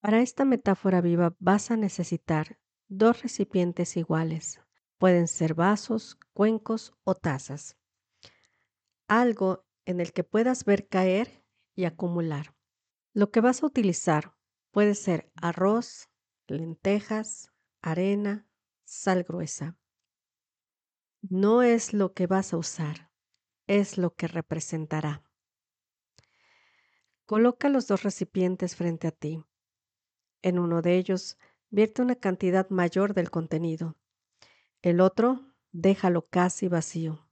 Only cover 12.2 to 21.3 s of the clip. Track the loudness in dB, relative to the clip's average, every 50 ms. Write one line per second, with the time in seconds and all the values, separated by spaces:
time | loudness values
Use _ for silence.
12.2 | -4 -4 -4 -6 -8 -12 _ _ _ _ _ _ _ _ _ _ _ _ _ 0
13.2 | 0 2 2 2 2 4 2 2 -2 -2 0 0 0 0 0 0 0 0 0 0
14.2 | -2 -6 _ _ _ _ _ _ _ _ _ 2 2 2 2 0 -2 -2 -2 -2
15.2 | -4 _ _ -6 -6 -4 -2 0 0 2 2 0 -2 -6 -14 -20 -20 _ _ _
16.2 | _ _ _ _ _ _ -8 -8 -6 -8 -10 _ _ 0 0 0 -2 -4 -6 -6
17.2 | -6 -8 -12 -16 -18 _ _ _ _ _ _ _ -6 -4 -2 0 0 0 0 0
18.2 | -2 -4 -6 -6 _ _ _ _ _ _ _ _ _ -20 -18 -6 -2 0 0 0
19.2 | 0 -2 -6 -8 -8 -8 -8 -10 -10 -10 -10 _ _ _ _ _ _ _ _ _
20.2 | _ _ _ _ _ _ _ _ _ _ _ _ _ _ _ _ _ _ _ _
21.2 | -10 -4